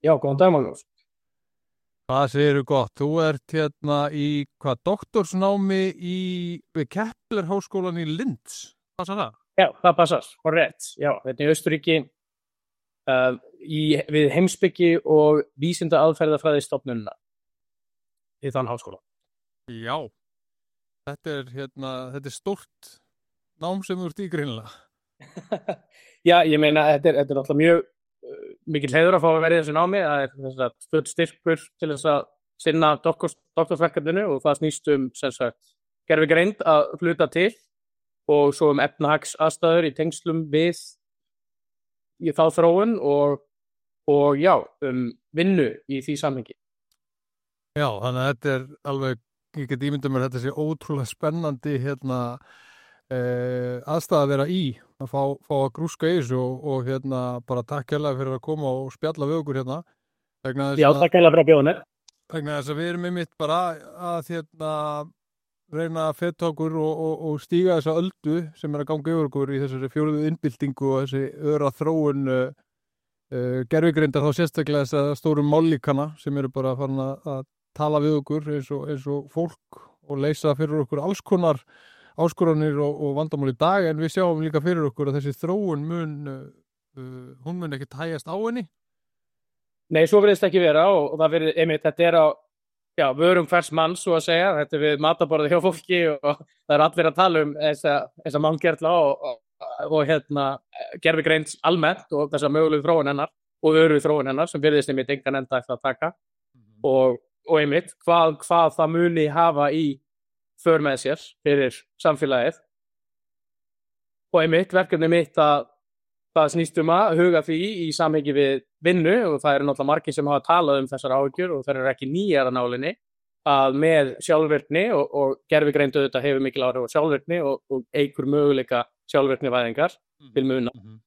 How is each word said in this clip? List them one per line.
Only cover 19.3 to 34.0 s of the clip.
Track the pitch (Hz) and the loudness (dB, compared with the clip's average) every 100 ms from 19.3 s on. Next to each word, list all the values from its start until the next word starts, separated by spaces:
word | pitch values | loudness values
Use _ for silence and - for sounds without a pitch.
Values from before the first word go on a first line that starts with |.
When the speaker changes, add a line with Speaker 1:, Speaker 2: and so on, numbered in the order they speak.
| _ _ _ - | _ _ _ -18
Speaker 2:
Já, | 117 117 151 123 _ _ _ _ _ _ _ _ _ - | -12 -8 -8 -10 _ _ _ _ _ _ _ _ _ -16
þetta | 143 160 143 | -12 -10 -10
er, | 127 | -10
hérna, | 127 135 - 135 127 127 | -14 -14 -12 -12 -10 -12
þetta | 139 139 | -12 -14
er | - | -10
stórt | - 202 _ _ - _ _ _ _ _ _ _ | -8 -8 _ _ -20 _ _ _ _ _ _ _
nám | 160 190 | -8 -8
sem | 190 180 | -6 -6
þú | 175 | -6
ert | 156 | -8
í | 190 | -8
greinilega. | 165 143 113 110 - _ _ _ _ | -6 -6 -8 -14 -20 _ _ _ _
Speaker 1:
<laughs> | - - - 202 - 170 _ _ _ _ | -20 -20 -10 -8 -8 -12 _ _ _ _
Já, | 170 175 | 4 6
ég | 160 151 | 6 4
meina, | 151 156 151 | 4 4 4
þetta | 143 160 | 4 4
er, | 139 | 2
þetta | 139 | 0
er | 139 | -2
náttúrulega | 135 143 | 0 2
mjög, | 160 170 - _ _ _ | 4 4 2 _ _ _
eh, | 127 135 - - | -20 -18 -18 -18
mikill | - 151 139 | -8 -6 0
heiður | 143 170 185 | 4 4 4
að | |
fá | 165 | 4
að | 160 | 2
vera | 160 | 2
í | 165 | 2
þessu | 151 | 2
námi. | 151 180 202 | 0 0 0
Það | 165 143 | -2 -2
er, | 135 | -4
þess | 135 135 131 | -8 -12 -4
að, | 123 _ | -6 _
full | - 156 | -2 -2
styrkur | - - 165 _ 170 160 - | -2 -2 -2 _ -2 -2 -4
til | _ 160 | _ -8
þess | 143 | -2
að | 156 143 - _ _ _ | 0 0 -4 _ _ _
sinna | 165 160 156 147 | -2 2 2 2
doktors-, | 165 160 175 - _ | -2 -2 -6 -8 _
doktorsverkefninu | - 165 151 165 170 | -4 -2 0 0 0